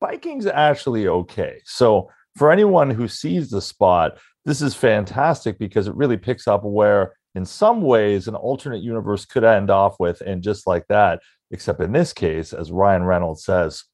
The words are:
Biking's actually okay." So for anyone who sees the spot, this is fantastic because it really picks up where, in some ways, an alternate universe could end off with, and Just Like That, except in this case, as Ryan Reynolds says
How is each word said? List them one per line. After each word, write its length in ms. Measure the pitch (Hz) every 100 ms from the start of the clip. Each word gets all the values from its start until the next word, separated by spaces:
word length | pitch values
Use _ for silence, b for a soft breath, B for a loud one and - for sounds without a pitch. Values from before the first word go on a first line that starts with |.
Biking's 440 | - - 339 277 196
actually 640 | 143 151 143 135 110 92
okay." 540 | 87 87 104 73 -
So 460 | - - 117 101 - b _ -
for 160 | 147
anyone 380 | 190 208 175 139
who 180 | 113 113
sees 420 | - 156 175 139
the 120 | 101
spot, 560 | - - 92 87 78 b b _ 151
this 140 | 147
is 140 | 139 -
fantastic 840 | 123 107 95 - 160 151 113 101
because 280 | 101 110 98
it 80 | -
really 200 | 139 110
picks 320 | 123 123 -
up 160 | 101
where, 500 | 104 104 104 101 95 _ _ 95
in 100 | 92
some 360 | - 214 233
ways, 480 | 143 113 104 101 110
an 60 | 104
alternate 460 | 120 135 143 107
universe 440 | 113 113 101 101 -
could 180 | 127
end 260 | 113 104 98
off 300 | 98 98 -
with, 220 | 87 85
and 200 | 98 92
Just 240 | 98 101 95
Like 220 | 87 -
That, 320 | 104 98 85 b b _
except 300 | - - 73
in 100 | 87
this 220 | 143 170
case, 400 | - 85 80 82
as 180 | - 82
Ryan 320 | 90 98 92
Reynolds 400 | 90 87 85 78
says 400 | - 90 78 - -